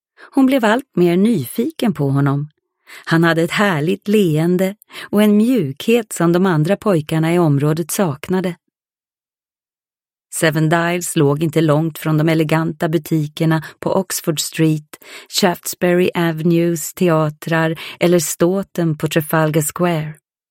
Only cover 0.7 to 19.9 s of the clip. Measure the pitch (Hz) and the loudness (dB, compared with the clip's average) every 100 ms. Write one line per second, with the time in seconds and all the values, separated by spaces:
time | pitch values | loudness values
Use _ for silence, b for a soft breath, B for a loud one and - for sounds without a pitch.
0.7 | 226 - - 175 175 214 214 120 - 262 | 2 0 0 2 4 2 2 -2 -4 -4
1.7 | - 240 147 139 139 143 139 151 _ _ | -2 -2 0 0 2 2 0 -4 _ _
2.7 | _ B B B 165 170 160 165 170 208 | _ B B B 2 2 2 0 0 0
3.7 | 156 156 196 - 208 185 151 165 180 190 | 0 -2 -4 0 2 2 2 2 0 -2
4.7 | 208 B B B 208 214 208 226 262 139 | -6 B B B 0 4 4 2 0 -2
5.7 | 135 - 240 220 - 170 175 190 160 156 | -4 0 0 0 -2 2 2 2 2 0
6.7 | 196 220 170 147 160 160 175 165 139 147 | 0 0 0 0 -2 0 2 2 2 0
7.7 | 156 165 - 185 135 - 185 180 170 _ | -2 -4 -2 -2 -4 -4 -2 -2 -6 _
8.7 | _ _ _ _ _ _ _ _ _ _ | _ _ _ _ _ _ _ _ _ _
9.7 | _ _ _ _ _ _ - 165 156 156 | _ _ _ _ _ _ -2 0 2 0
10.7 | 170 170 180 175 165 139 143 165 160 160 | 0 0 -4 -4 0 2 2 -2 0 2
11.7 | 147 160 156 160 156 160 160 156 160 165 | 2 0 -4 -2 0 2 0 0 0 -2
12.7 | 160 170 165 156 160 147 - 160 160 B | -4 -2 -2 -2 -4 -4 -2 0 0 B
13.7 | B 165 190 190 - - 156 - - 160 | B -4 -2 -4 -6 -4 -4 -4 0 0
14.7 | 156 151 - B B B - 190 175 - | 0 -6 -20 B B B -2 -2 -2 -8
15.7 | - 180 175 180 - 170 156 165 170 170 | -4 0 2 0 0 -2 0 0 2 0
16.7 | 170 - - 180 160 156 151 - 165 160 | -2 -6 -2 0 2 0 -4 -4 0 0
17.7 | 165 B B 175 175 160 - 175 196 196 | -4 B B 2 2 0 0 0 0 -4
18.7 | - 165 151 156 165 151 160 156 156 151 | -4 -2 -2 -2 -2 0 0 2 0 -2
19.7 | - 175 | -2 -2